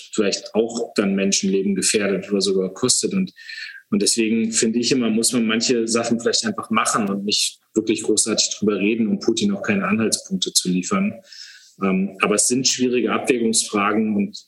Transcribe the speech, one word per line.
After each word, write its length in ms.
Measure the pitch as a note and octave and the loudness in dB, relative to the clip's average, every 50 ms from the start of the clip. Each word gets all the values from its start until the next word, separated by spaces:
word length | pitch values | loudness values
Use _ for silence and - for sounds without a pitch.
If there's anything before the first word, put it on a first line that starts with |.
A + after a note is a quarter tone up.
| - - - | -4 -4 -2
vielleicht 420 | - G#2 G2 F#2+ - - - - | 0 0 0 0 -4 -6 -2 0
auch 380 | G#2 A#2 A2+ A2+ A#2 - - - | 0 0 0 -2 -6 -8 -2 0
dann 200 | - G#2 G2 G2 | 0 2 2 2
Menschenleben 600 | G2 G2 G2 F#2+ - - F#2+ F#2+ G2 F#2+ G2+ G2 | 2 2 2 2 2 2 2 2 2 2 0 0
gefährdet 540 | F#2 - - - A2 G2+ G2 G2 F2+ F#2 - | 0 0 0 2 2 2 0 0 -2 -2 0
oder 100 | G2+ G2 | 0 0
sogar 320 | F#2 G2+ F#2+ F#2+ F#2 F#2 - | 2 2 2 2 0 -2 -2
kostet. 400 | - - B2+ - - - G#2 F#2+ | 0 0 2 2 2 0 0 0
Und, 200 | F#2+ F#2+ - - - - - - - - - - - - _ | 0 -2 -2 -6 -12 -18 -16 -14 -14 -14 -14 -16 -18 -6 _
und 100 | - G2+ | -2 0
deswegen 500 | G2 F#2+ - A#2 A2+ A2 A2+ A2+ A2+ A2 | 2 2 2 2 2 2 2 0 0 0
finde 280 | - - A#2+ A2+ A2 A#2+ | 0 0 0 2 2 0
ich 120 | B2 - | 0 2
immer, 180 | D3 C3 A#2+ A2 | 2 2 2 2
muss 220 | G#2+ A2+ A2 - | 2 2 2 2
man 140 | C3+ B2 A2+ | 2 0 2
manche 420 | A2 A2 A2+ A2+ - B2+ A#2 A2+ | 2 2 2 2 2 2 2 2
Sachen 320 | A2+ A2 A#2 - - A#2+ A2+ | 0 0 0 0 0 0 0
vielleicht 260 | - A#2 G#2+ - - | 0 0 0 0 0
einfach 240 | A2+ G2+ - - - | -2 -4 -4 -4 -2
machen 400 | A2 A2+ A#2+ - - C3 G#2 G2 | 0 0 0 2 0 0 0 0
und 140 | G2 G2+ G2 | -2 -2 -2
nicht 340 | G#2 G2+ - - - - - _ _ - | -2 0 0 0 -2 -4 -10 _ _ -2
wirklich 300 | A2+ G2+ - A2 - - | -2 0 0 0 0 0
großartig 540 | - G#2+ G2 - A2+ G#2 - - - - | 0 2 2 2 0 0 0 0 -2 -2
drüber 200 | - G#2 G#2 G#2 | -2 0 0 2
reden, 300 | F#2+ G2 G#2 A#2 A2+ A2+ | 2 2 2 2 2 2
um 120 | G#2 G2 F#2+ | 0 0 0
Putin 320 | - - A2+ - G#2 G2+ | 0 0 0 2 0 0
auch 100 | G2 F#2+ | 0 -2
keine 240 | - - G#2 G2 F#2 | -2 0 0 0 0
Anhaltspunkte 680 | F#2 G2+ A2 A2 G2+ - - - - F#2+ F#2 - - - | 0 0 2 2 0 -2 -4 -4 -4 -4 -4 -2 -2 0
zu 160 | - - F2+ | 0 0 0
liefern. 440 | F2+ - - - G3+ F#2+ G2 G#2+ A2+ - - - - - - - - - - - - - G2 | 0 0 0 0 0 0 0 -2 -4 -6 -12 -20 -20 -20 -20 -20 -20 -20 -20 -20 -8 -4 -2
Ähm, 320 | G2 F#2+ F#2+ F#2+ G2 - - | 0 0 0 0 -2 -2 -2
aber 140 | - G2 G#2 | 0 0 2
es 120 | G2+ - | 2 0
sind 200 | - B2 B2+ B2 | 0 0 0 0
schwierige 440 | - - B2 B2+ B2+ A#2+ B2 A2 G#2 | 0 0 0 0 0 2 0 0 0
Abwägungsfragen 1040 | F#2 - - - C3 A#2 A#2 A2+ A2 - - - - G2+ G2+ G#2 G#2 A2 A2 G#2+ G#2+ | 0 0 0 0 0 2 2 0 0 0 -2 -2 0 0 0 2 2 2 0 0 0
und 220 | G2+ G2+ G2+ - - - | 0 0 -2 -4 -10 -20